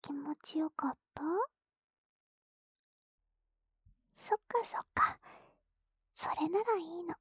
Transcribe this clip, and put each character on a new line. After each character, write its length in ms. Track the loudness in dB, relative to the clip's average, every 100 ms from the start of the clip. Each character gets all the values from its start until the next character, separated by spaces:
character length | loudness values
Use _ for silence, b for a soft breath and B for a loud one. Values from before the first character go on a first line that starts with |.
気 100 | -6
持 220 | -6 -4 -6
ち 160 | -4 -2
よ 120 | 0
か 180 | 0 -2
っ 80 | -4 _
た？ 80 | -4 0 2 0 _ _ _ _ _ _ _ _ _ _ _ _ _ _ _ _ _ _ _ _ _ _ _ -20 _ _ -20
そ 180 | -2
っ 40 | -2 _
か 180 | -2
そ 140 | 0 -8
っ 60 | -4
か。 240 | 2 2 2 B B B B _ _ _ _ _
そ 140 | -8 -4 0
れ 80 | 2
な 140 | 4
ら 140 | 4 2
い 60 |
い 200 | 0 -6
の。 120 | -6 -8